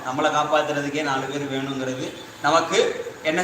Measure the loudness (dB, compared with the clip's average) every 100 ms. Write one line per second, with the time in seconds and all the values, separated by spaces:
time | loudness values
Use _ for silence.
0 | -4 0 2 2 4 2 2 0 -2 -2
1 | 0 0 -2 -4 -4 -2 -2 -4 -4 -4
2 | -6 -8 -14 -4 2 4 4 4 2 0
3 | -8 -4 -2 0